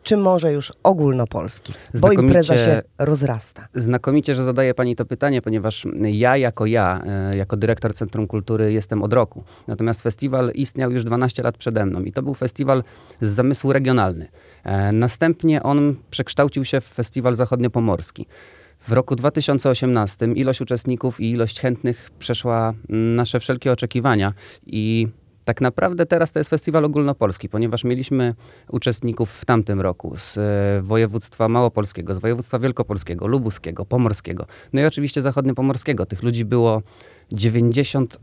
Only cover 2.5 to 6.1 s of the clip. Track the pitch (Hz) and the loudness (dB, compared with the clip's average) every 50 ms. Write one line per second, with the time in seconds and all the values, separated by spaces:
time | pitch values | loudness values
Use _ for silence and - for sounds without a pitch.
2.5 | 143 120 117 - 151 - - _ _ - 143 143 151 135 139 131 120 110 - - | 4 4 4 4 4 2 0 _ _ -4 -2 0 0 0 0 -2 -2 -4 -6 -10
3.5 | - - - - - 123 117 117 123 123 - 135 139 151 147 151 135 127 131 127 | -12 -14 -18 -10 -6 -4 -2 0 0 0 0 2 2 2 2 0 0 0 0 0
4.5 | 123 131 131 127 123 - 127 123 120 - 117 - - - 143 143 143 - - 113 | 2 2 2 2 2 0 0 0 0 -2 -4 -6 -4 -2 0 0 0 0 0 0
5.5 | 110 107 98 110 - - - - - - 104 104 | -2 0 0 -2 -4 -4 -6 -8 -4 -2 -2 0